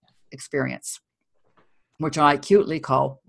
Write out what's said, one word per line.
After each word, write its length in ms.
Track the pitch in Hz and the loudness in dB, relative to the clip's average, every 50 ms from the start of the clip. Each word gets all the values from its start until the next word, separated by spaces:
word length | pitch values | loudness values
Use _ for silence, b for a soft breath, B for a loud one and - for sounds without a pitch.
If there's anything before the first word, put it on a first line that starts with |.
| _ _ _ _ _ _ - | _ _ _ _ _ _ -18
experience, 640 | 135 - - - 143 131 127 127 - - - - - _ _ _ _ _ _ _ _ _ _ _ _ _ _ _ _ _ _ _ - | -18 -12 -6 -4 -4 -4 -4 -6 -8 -10 -14 -14 -14 _ _ _ _ _ _ _ _ _ _ _ _ _ _ _ _ _ _ _ -8
which 180 | 156 156 143 | -6 -4 0
I 220 | 160 151 147 147 139 | 2 4 4 4 2
cutely 420 | 143 - 196 202 - - 160 156 | 2 4 4 4 4 2 -4 -6
call 400 | - - 131 131 139 135 135 - _ | -2 0 2 2 2 0 -4 -8 _